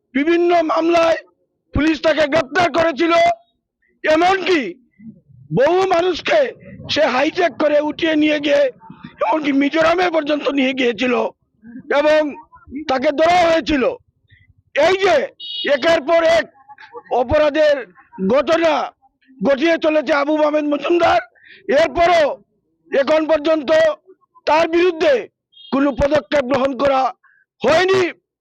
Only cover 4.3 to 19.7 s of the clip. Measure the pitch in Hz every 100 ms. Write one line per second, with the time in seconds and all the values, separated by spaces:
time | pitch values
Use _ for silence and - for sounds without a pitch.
4.3 | 381 370 349 214 175 _ _ 220 - _
5.3 | - - 151 277 359 381 349 370 339 -
6.3 | 330 254 - - - - - 320 254 302
7.3 | 320 349 233 302 294 302 285 330 311 302
8.3 | 302 294 285 277 - - - - - -
9.3 | 320 294 277 285 311 320 349 359 320 294
10.3 | 294 254 277 262 262 247 233 254 240 220
11.3 | - _ _ 220 240 285 277 302 302 302
12.3 | - - - - 254 311 262 277 285 320
13.3 | 359 339 330 - 294 220 135 _ _ _
14.3 | _ _ _ _ - 320 381 381 311 196
15.3 | - - - - 277 294 330 269 339 330
16.3 | 330 294 _ _ - - 466 - - 247
17.3 | 302 302 285 302 285 190 _ _ - 190
18.3 | 254 269 330 330 285 196 - _ _ _
19.3 | - 208 277 320